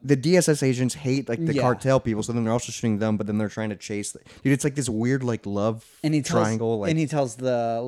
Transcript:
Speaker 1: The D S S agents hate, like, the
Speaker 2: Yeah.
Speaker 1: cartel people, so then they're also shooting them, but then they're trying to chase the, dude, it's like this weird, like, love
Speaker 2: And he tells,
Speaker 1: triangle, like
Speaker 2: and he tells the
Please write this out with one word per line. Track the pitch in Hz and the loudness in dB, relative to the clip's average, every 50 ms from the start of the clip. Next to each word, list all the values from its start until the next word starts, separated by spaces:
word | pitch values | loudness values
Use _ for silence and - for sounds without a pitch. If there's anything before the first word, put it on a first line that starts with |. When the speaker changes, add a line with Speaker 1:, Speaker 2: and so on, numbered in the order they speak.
Speaker 1:
The | - 135 143 | 2 2 2
D | 131 123 165 185 | 4 4 4 4
S | 175 - 160 | 4 6 4
S | 151 - 139 | 2 2 2
agents | 135 120 127 127 120 - | 2 2 2 0 -2 -2
hate, | - - 131 135 139 120 117 | -2 -2 0 0 0 0 -2
like, | 117 143 165 | -2 -2 0
the | 160 147 | 0 0
Speaker 2:
Yeah. | 135 | 2
Speaker 1:
cartel | 123 123 117 - - 131 135 127 | 2 2 0 0 2 2 2 2
people, | - 120 107 107 107 | 2 0 -2 -2 -2
so | 120 117 | -2 -2
then | 120 113 | 0 0
they're | 110 113 | 0 0
also | 120 - - | 0 -2 -4
shooting | - - 123 113 107 | -8 -2 0 0 0
them, | 101 110 107 107 | 2 2 0 0
but | 98 104 | 0 -2
then | 107 107 | -2 -2
they're | 107 107 | -2 -2
trying | 98 - 110 110 107 | -2 -4 -6 -6 -6
to | 101 | -6
chase | - - - 104 104 101 - | -8 -8 -8 -6 -6 -6 -8
the, | - - - - - - | -12 -14 -18 -20 -12 -2
dude, | - 135 143 | 2 2 2
it's | 131 - | 2 2
like | 147 135 | -2 -2
this | 143 117 127 | -2 -4 -2
weird, | 107 110 120 123 139 131 127 | -2 0 0 0 0 0 0
like, | 120 113 - - | -2 -2 -4 -4
love | 101 101 101 104 113 110 110 - - - - - | -4 -2 0 0 0 -2 -4 -10 -20 -12 -6 -2
Speaker 2:
And | 151 156 | 0 0
he | 147 127 | 0 0
tells, | - - 117 110 | 0 0 2 2
Speaker 1:
triangle, | 107 113 110 117 113 117 107 | 2 0 0 0 -2 -2 0
like | 101 170 | 0 0
Speaker 2:
and | 156 | 0
he | 160 156 | 0 0
tells | 123 156 147 135 117 110 | 0 0 -2 -2 -2 -4
the | 123 127 127 123 120 117 117 113 117 123 | -4 -2 -2 0 0 0 -2 -2 -2 -2